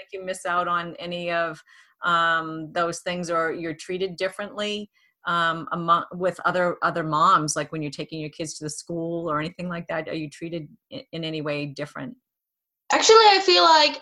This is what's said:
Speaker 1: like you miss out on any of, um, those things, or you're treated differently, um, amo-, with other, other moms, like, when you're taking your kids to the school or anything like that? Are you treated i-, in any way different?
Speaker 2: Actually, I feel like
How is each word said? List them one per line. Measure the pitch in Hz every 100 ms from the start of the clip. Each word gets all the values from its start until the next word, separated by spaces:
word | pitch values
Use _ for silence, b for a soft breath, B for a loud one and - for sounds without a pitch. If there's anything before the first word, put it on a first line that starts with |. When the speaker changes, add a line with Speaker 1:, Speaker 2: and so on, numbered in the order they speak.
Speaker 1:
like | -
you | 190
miss | 185 190 180
out | 175 175
on | 175 170 -
any | 175 175 170
of, | 170 165 156 b b b b
um, | 175 170 165 165 160 160 156
those | 175 170 165
things, | 185 180 165
or | 165 160
you're | 151 165
treated | 160 - 185 190 165
differently, | 185 196 202 202 208 208 208 _ _ _ 180
um, | 170 165 165 -
amo-, | 170 165 170 -
with | 180 180 175 -
other, | 180 175 -
other | - 170
moms, | 160 151 170 170 151 156
like, | 147
when | 160
you're | 147
taking | 139 147 160
your | 151
kids | - 156
to | -
the | 151
school | - - 170 165 170 165
or | 151
anything | 156 180 180
like | 170 165
that? | 165 151
Are |
you | 160 156
treated | - 170 165 147 - _
i-, | - -
in | 165
any | 160 156
way | 151 147 147
different? | 135 147 147 131 - _ _ _ _ _ _ -
Speaker 2:
Actually, | 285 - 440 427
I | 381
feel | 381 349
like | 339 320 294 277